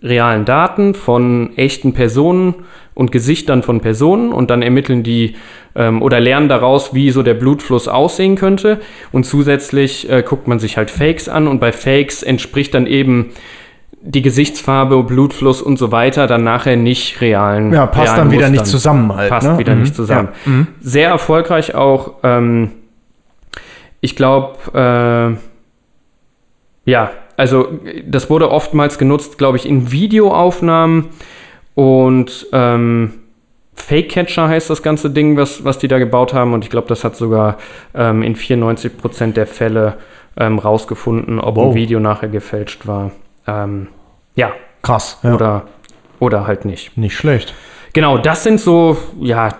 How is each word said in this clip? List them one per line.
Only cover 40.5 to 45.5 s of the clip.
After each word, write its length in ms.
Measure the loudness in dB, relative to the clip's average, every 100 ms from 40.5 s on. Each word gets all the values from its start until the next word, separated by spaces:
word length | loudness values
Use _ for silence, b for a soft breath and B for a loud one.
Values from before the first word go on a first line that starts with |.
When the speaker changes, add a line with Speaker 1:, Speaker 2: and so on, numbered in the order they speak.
| 0
Speaker 1:
rausgefunden, 800 | 0 -2 -2 -8 -4 -4 -4 -4
ob 160 | -2 2
Speaker 2:
Wow. 140 | 2
Speaker 1:
ein 40 | 2
Video 240 | 0 0
nachher 300 | 0 -2 -4
gefälscht 580 | -8 -8 -10 -10 -12 -8
war. 240 | -6 -8 -12 -20 _ -10
Ähm, 400 | -6 -6 -8 -12 -18 _ _ _ -4
ja. 160 | -4 -4 -18 -8
Speaker 2:
Krass, 340 | -2 -2 -2 -4
ja. 100 | 0
Speaker 1:
Oder, 300 | 2 0